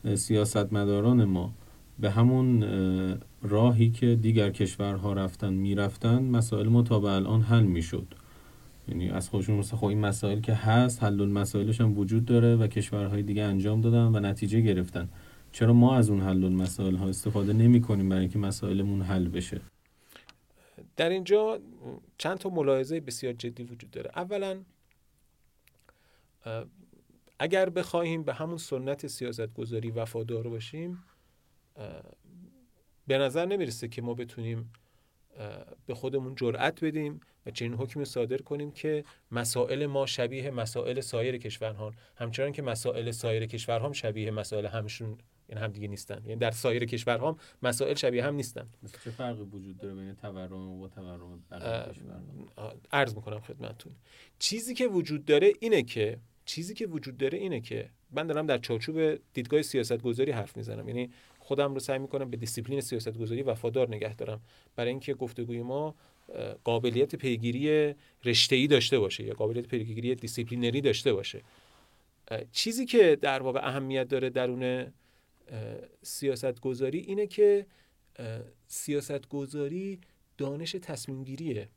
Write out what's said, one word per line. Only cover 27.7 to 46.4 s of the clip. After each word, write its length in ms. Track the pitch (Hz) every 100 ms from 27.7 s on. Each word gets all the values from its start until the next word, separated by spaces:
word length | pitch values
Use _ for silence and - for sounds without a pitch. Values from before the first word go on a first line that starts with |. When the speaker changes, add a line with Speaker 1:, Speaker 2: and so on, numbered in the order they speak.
| 180 175 170 170 165
Speaker 2:
به 100 | 143
همون 240 | 123 160 170
سنت 500 | - 131 131 143 147
سیاستگذاری 840 | - 123 117 113 - 117 113 117
وفادار 560 | 113 113 117 117 113 117
باشیم، 560 | 117 113 156 170 180 _ _ _ _ _ _ _
اه، 120 | - 101 - - - _ 180 180 _ _ _ _ _ -
به 100 | 135
نظر 280 | 139 151
نمیرسه 420 | 180 202 147 113 117
که 140 | 120
ما 120 | 120
بتونیم، 580 | 120 117 - 113 113 117 - _ _ _ _ _ -
اه، 260 | 104 101 - -
به 80 | -
خودمون 420 | 120 131 135 127
جرأت 480 | 131 120 127 139 160
بدیم 360 | 160 151 147 151 _ _
و 60 | 113
چنین 220 | 113 117
حکمی 320 | 117 131 151
صادر 320 | 135 127 117 135
کنیم 340 | - 143 147
که 320 | 143 156 151 147 _ _
مسائل 540 | 120 117 123 123 135
ما 200 | 147 139
شبیه 460 | 135 - 120 131 135
مسائل 500 | 123 113 120 120 127
سایر 360 | - 117 123 123
کشورها، 540 | 113 - 110 104 107 110 _
همچنان 360 | _ 120 117 139
که 100 | 143
مسائل 500 | 135 117 123 120 117
سایر 340 | 117 120 110
کشورها 400 | 113 113 113 117
هم 60 | 135
شبیه 400 | 139 113 107 107
مسائل 340 | 107 101 107
همشون، 520 | 104 113 107 110 113 110 _ _ -
یعنی 120 | 110
هم 100 | 110
دیگه 160 | 101 101
نیستن. 340 | 101 - 104
یعنی 140 | 107
در 120 | 113